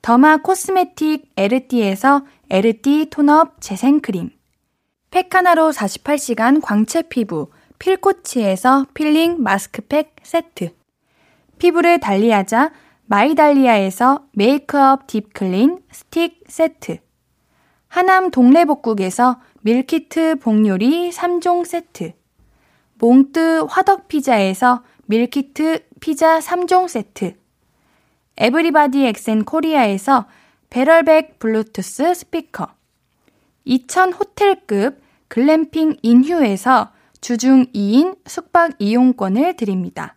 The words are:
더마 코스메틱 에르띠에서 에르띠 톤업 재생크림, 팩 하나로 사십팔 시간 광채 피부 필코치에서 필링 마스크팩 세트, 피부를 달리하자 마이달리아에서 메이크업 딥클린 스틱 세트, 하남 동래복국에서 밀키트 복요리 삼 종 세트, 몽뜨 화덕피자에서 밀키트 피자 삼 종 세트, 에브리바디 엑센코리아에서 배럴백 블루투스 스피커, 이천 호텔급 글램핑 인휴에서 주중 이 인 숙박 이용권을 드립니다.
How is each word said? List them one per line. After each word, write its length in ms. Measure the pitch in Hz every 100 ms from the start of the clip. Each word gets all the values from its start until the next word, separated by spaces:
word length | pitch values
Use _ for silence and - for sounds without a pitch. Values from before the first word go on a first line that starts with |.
더마 360 | - 240 302 311
코스메틱 920 | 302 370 - 381 359 - 311 302 _ -
에르띠에서 840 | 196 254 254 247 208 190 269 277 269 _ _
에르띠 600 | 190 220 220 269 294 302
톤업 500 | - 285 302 320 _
재생크림, 680 | - 190 247 302 - 185 170 _ _ _ _ _ _ _ _
팩 220 | 359 359
하나로 380 | 370 359 330 320
사십팔 480 | 285 202 - - 294
시간 420 | - 226 226 294
광채 420 | - 208 220 330
피부 460 | 330 - 202 165 139 _ _ _
필코치에서 1080 | - 381 392 381 - 254 208 190 254 269 269
필링 420 | - 302 302 339 349
마스크팩 760 | 220 196 - - - 294 302 _
세트, 520 | - 330 330 - 170 _ _ _ _ _ _ _ _ _
피부를 420 | 349 330 339 349
달리하자 720 | - 196 226 214 190 226 302 - _ _ _
마이달리아에서 1160 | 202 254 311 302 285 262 220 196 185 247 277 _
메이크업 760 | 208 208 285 - 285 269 269 -
딥클린 760 | 220 208 - 190 185 262 359 _
스틱 500 | - _ 330 339 _ _
세트, 500 | - 320 320 - 165 _ _ _ _ _ _ _ _ _
하남 440 | 359 370 370 370
동래복국에서 1120 | - 247 302 320 294 - 214 185 185 247 247 _ _
밀키트 720 | 214 240 262 320 320 - 320 302
복요리 720 | 226 214 214 185 233 330 349
삼 280 | 349 349 349
종 240 | 349 349
세트, 480 | 349 339 339 - 160 - _ _ _ _ _ _ _ _
몽뜨 680 | 233 254 277 330 330 320 302
화덕피자에서 1120 | - 381 392 _ 311 269 226 190 190 254 247 _ _ -
밀키트 760 | 220 240 277 269 - 311 320 _ _
피자 400 | - 285 320 320
삼 260 | 311 359 359
종 200 | 370 370
세트, 480 | 254 202 - 185 - _ _ _ _ _ _ _ _ _ -
에브리바디 720 | 226 285 339 311 294 269 269
엑센코리아에서 1200 | 208 - 220 214 320 320 311 220 196 233 262 202 _ _ _ _
배럴백 720 | 240 269 330 320 311 311 _
블루투스 760 | 220 220 220 - 185 - 311
스피커, 540 | 349 - 330 320 - - _ _ _ _ _ _ _ _ _
이천 480 | - 254 - 359 370
호텔급 880 | 359 403 - 403 381 - 202 226 277 _ _ _
글램핑 680 | - 269 311 320 320 311 -
인휴에서 880 | 226 240 277 349 247 190 247 254 208 _ _ _
주중 460 | - 240 254 262 254
이 220 | 214 202
인 200 | 233 349 381 -
숙박 460 | - 349 349 339 -
이용권을 800 | 202 233 254 254 190 202 320 359
드립니다. 600 | 214 190 175 - 156